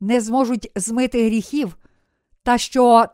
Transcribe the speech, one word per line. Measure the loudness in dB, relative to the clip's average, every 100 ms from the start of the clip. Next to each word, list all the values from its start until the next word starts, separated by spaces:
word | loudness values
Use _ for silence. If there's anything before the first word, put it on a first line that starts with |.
не | -2 -2
зможуть | 0 -2 -2 -4 -8 -10
змити | -6 -4 -2 0 0
гріхів, | -2 -4 -6 -6 -10 _ _ _ _ _ _
та | -2 -2
що | 0 2 4 6 4